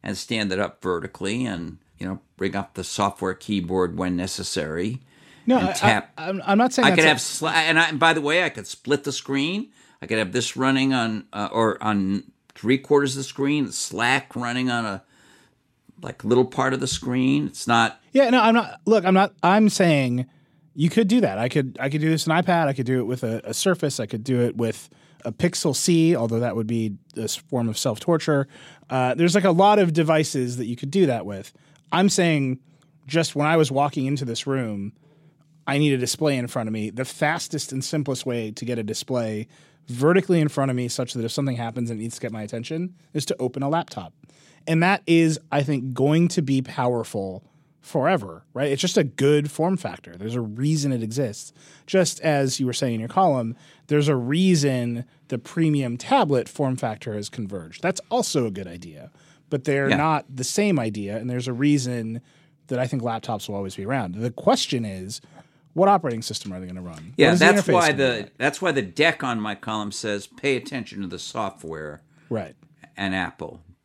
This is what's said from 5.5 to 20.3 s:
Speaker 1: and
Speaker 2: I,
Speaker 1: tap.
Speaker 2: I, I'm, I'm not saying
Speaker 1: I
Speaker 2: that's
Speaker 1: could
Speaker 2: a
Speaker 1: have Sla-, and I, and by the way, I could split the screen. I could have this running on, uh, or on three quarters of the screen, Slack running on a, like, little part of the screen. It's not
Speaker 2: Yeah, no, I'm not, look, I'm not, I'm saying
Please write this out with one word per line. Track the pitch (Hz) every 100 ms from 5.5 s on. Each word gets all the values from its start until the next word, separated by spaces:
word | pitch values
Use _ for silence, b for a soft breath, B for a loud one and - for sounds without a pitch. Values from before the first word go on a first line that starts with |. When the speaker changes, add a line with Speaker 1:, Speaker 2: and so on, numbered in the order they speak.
| 254
Speaker 1:
and | 147
Speaker 2:
I, |
Speaker 1:
tap. | - 208 208 - -
Speaker 2:
I, | 160
I'm, | 196 185
I'm | 202
not | 254
saying | 254 143
Speaker 1:
I |
Speaker 2:
that's | 143
Speaker 1:
could | 156
Speaker 2:
a |
Speaker 1:
have | 151
Sla-, | - - 156 160 160
and | 160
I, | 165
and | 151
by | 165
the | 160
way, | 143 165
I | 170
could | - 98
split | - - 143 -
the |
screen. | 135 - 139 147 196 269 b b b
I | -
could | 110
have | 98
this | 123 117 123
running | 135 135 135
on, | 131 113 107 -
uh, | 104 104
or | - 113 95
on | 107 101 95 98 - _ _
three | - 107 135
quarters | - 143 139 135
of |
the |
screen, | 135 - 139 151 127
Slack | - - 98 120 135 - 123
running | 120 123 127
on | 120 113
a, | 95 b b b b b _ _ _ _ -
like, | - -
little | 107 123 123
part | - 131
of | 131
the | 131
screen. | - 123 123 131 143 151
It's | - -
not | 117 113 - _
Speaker 2:
Yeah, | 262 262
no, | 254
I'm | 220
not, | 233 185 - 196
look, | 214 180
I'm |
not, | 190 196 _
I'm | 175 202 214
saying | - 175 147 127 123 127